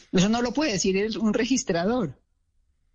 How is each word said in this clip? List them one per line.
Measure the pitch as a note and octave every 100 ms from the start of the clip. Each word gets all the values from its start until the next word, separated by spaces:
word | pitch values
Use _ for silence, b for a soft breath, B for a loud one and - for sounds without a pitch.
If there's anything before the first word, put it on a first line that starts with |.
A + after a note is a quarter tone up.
| B
Eso | G3 F#3+
no | A#3
lo | A#3+
puede | B3+ D#4
decir | G3 G3 F#3+
el, | G#3+ A3
un | A3
registrador. | G#3 A3 C4 - E3+ F3+ B3 E3+ - _ _ _ _ _ _ _